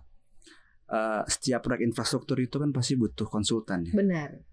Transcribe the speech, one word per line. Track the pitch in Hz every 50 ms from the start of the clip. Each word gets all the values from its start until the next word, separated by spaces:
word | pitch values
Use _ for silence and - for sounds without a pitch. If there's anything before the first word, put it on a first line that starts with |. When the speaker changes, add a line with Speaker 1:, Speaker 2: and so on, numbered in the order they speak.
| - - - - _ _ - - - - - - - _ - _ _ -
Speaker 1:
Eh, | - 110 110 110 110 104 113
setiap | - - - - 131 123 120
proyek | - 123 123 - 120
infrastruktur | 117 113 - 113 - - 123 - - 131 127
itu | 127 - -
kan | 139 147 147
pasti | 131 127 120 - 139
butuh | 127 110 104 - - 110
konsultan | - - 107 104 - 117 113 110 - 95 87 85
ya. | 85
Speaker 2:
Benar. | 202 202 202 190 180 160 147 143 - - - -